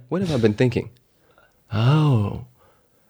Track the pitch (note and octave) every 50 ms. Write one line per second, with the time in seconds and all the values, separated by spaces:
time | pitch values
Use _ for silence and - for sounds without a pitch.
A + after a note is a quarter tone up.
0 | - - D3+ F#3 G3 E3+ D3+ A#2+ A2+ G#2+ G#2 - B2+ B2 A#2+ - - - - _
1 | _ _ _ _ _ _ _ _ _ _ _ _ _ - G#2+ G#2+ A#2 B2+ D3 D#3
2 | D3+ D3 B2+ A2 G2+ G#2 A2 B2 - - _ _ _ _ _ _ _ _ _ _
3 | _ _